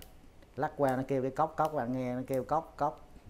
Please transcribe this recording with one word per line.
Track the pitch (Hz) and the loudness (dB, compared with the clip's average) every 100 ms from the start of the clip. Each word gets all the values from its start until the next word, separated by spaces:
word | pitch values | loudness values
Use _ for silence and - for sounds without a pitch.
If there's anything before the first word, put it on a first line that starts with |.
| - - - - - - | -10 -20 -20 -20 -14 -4
lắc | 151 - | -4 2
qua | 139 127 | 2 4
nó | 135 | 2
kêu | 135 | 0
cái | 131 | 0
cốc | 127 156 - | 2 0 2
cốc, | 156 | 0
bạn | 151 120 | 2 -2
nghe | 127 127 123 | 0 -2 -2
nó | 127 | -2
kêu | 135 | -2
cốc | 127 151 160 - | 2 0 0 -2
cốc | 147 156 - - - | -2 -2 -14 -20 -12